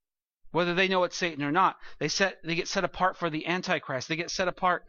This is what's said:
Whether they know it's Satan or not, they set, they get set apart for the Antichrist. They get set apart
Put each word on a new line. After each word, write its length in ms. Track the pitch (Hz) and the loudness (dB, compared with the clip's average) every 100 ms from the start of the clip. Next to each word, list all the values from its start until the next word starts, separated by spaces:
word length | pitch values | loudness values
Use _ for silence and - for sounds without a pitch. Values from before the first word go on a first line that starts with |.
| _ _ _ _ - | _ _ _ _ -4
Whether 240 | 156 175 | 0 2
they 140 | 175 190 | 4 2
know 160 | 185 | 4
it's 140 | 175 - | 2 0
Satan 260 | 180 147 | -2 0
or 80 | 143 | 0
not, 260 | 165 180 - - - | 4 4 2 -8 -6
they 80 | 147 | -2
set, 320 | - 190 - | 0 0 -2
they 120 | 165 170 | -4 -4
get 120 | 208 | -2
set 160 | 202 | -2
apart 340 | 175 - 185 - | -2 2 0 0
for 120 | 170 | -2
the 160 | 156 - | -2 -2
Antichrist. 640 | 180 185 160 - 135 - | -2 0 -2 -2 -6 -4
They 80 | 160 | -4
get 160 | 170 | -4
set 160 | - 180 | -2 -2
apart 380 | - 185 175 | 0 0 0